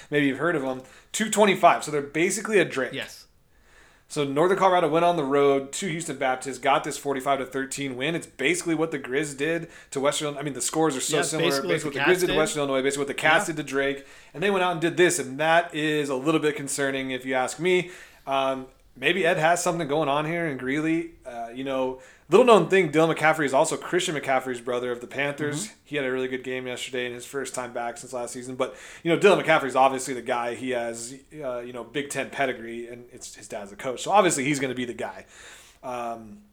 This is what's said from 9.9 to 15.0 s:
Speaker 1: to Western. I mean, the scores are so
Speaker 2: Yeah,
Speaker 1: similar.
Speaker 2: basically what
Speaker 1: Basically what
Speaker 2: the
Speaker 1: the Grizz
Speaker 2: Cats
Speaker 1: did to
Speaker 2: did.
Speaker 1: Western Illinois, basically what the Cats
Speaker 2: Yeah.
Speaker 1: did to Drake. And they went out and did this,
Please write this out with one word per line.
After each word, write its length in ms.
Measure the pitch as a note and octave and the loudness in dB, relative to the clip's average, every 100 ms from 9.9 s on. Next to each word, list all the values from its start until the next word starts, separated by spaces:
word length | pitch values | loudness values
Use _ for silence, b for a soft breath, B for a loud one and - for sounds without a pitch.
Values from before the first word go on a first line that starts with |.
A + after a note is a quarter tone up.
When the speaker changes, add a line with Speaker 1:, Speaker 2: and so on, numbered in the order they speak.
Speaker 1:
to 80 | C#3 | -2
Western. 380 | C3+ C#3+ D3+ C#3+ | 0 0 -4 -4
I 60 | |
mean, 100 | D3 | -6
the 80 | B2+ | -4
scores 360 | - D#3 D#3+ C3 | -2 0 0 0
are 40 | |
so 160 | - D3+ | -2 0
Speaker 2:
Yeah, 60 | |
Speaker 1:
similar. 260 | - D#3 E3+ | 0 0 0
Speaker 2:
basically 200 | - F3+ | 0 0
what 40 | |
Speaker 1:
Basically 160 | D#3+ D3 | -2 -2
what 60 | |
Speaker 2:
the 40 | C3 | 0
Speaker 1:
the 60 | |
Grizz 20 | C#3+ | 2
Speaker 2:
Cats 140 | F3 | 4
Speaker 1:
did 60 | F3+ | 2
to 60 | |
Speaker 2:
did. 40 | F3+ | 2
Speaker 1:
Western 220 | D#3 D3+ | 0 0
Illinois, 220 | C#3+ C3+ | 0 0
basically 180 | C3+ C#3 | 0 0
what 80 | C#3 | -4
the 60 | |
Cats 340 | - D#3 D#3+ F#3 | 0 4 4 2
Speaker 2:
Yeah. 60 | |
Speaker 1:
did 120 | D#3 C#3+ | -4 -4
to 40 | |
Drake. 340 | C3+ C#3 C#3 B B B | -2 -2 -4 B B B
And 80 | C#3+ | -4
they 80 | G3 | 0
went 120 | G3 | 2
out 100 | F3+ | 0
and 80 | E3 | 0
did 160 | E3 | 0
this, 200 | C#3+ | 4